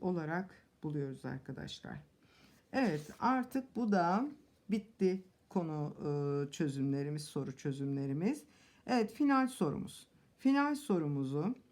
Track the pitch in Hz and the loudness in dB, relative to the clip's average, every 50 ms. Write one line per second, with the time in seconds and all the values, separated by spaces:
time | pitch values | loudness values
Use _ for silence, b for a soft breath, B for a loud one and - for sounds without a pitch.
0 | - 180 185 170 156 151 165 180 196 185 - - _ _ _ _ - 156 147 147 | -2 -2 0 0 -2 -2 -2 -4 -4 -6 -12 -20 _ _ _ _ -6 -4 -4 -2
1 | 143 135 131 - - 131 135 131 - - 131 - - - - - - - - 143 | -4 -4 -6 -8 -8 -8 -8 -8 -8 -10 -10 -10 -10 -12 -12 -12 -12 -12 -12 -14
2 | - - _ b b b b b b b b b b _ - 262 262 202 151 147 | -14 -18 _ b b b b b b b b b b _ -2 0 2 2 0 -2
3 | 151 - - - - 240 262 262 247 247 - 262 262 - - - 247 214 202 185 | -4 -10 -6 -2 0 2 2 0 0 -2 -4 -6 -6 -4 -4 -2 0 2 4 4
4 | 170 170 185 220 269 294 - - - _ _ _ _ - 208 214 - - - - | 4 4 4 2 0 -2 -6 -10 -18 _ _ _ _ -4 -4 -4 -4 -6 -2 2
5 | 190 185 185 185 185 - _ _ _ - - 190 170 160 156 151 147 147 - - | 2 2 2 0 -4 -12 _ _ _ -4 -2 -2 -2 0 -2 -2 -4 -4 -6 -4
6 | - 147 143 147 143 143 143 143 143 147 - - 165 143 135 139 135 139 139 139 | -4 -2 -2 0 0 0 0 -2 -2 -2 -2 -2 -2 0 0 0 0 0 0 0
7 | 143 147 147 151 147 - - 147 135 135 127 - - 147 135 139 139 139 139 139 | -2 -4 -4 -6 -8 -6 -6 -6 -6 -6 -8 -6 -4 -4 -4 -2 -2 -2 -2 -2
8 | 139 135 139 151 175 226 302 - - b b b b b b b b - 247 240 | -2 -2 -2 0 0 0 0 -2 -6 b b b b b b b b 0 2 2
9 | 214 214 - - 294 277 277 262 262 247 - - 180 147 139 - - - - - | 2 2 0 2 4 6 6 6 4 2 2 0 0 0 0 -2 -6 -8 -12 -16
10 | - b b b b b _ _ - 262 269 277 285 294 294 294 - - 196 170 | -20 b b b b b _ _ 4 4 6 6 4 4 2 0 0 2 2 2
11 | 156 147 143 139 135 131 139 147 165 214 254 - - _ | 2 2 0 0 0 0 0 0 0 0 -2 -4 -10 _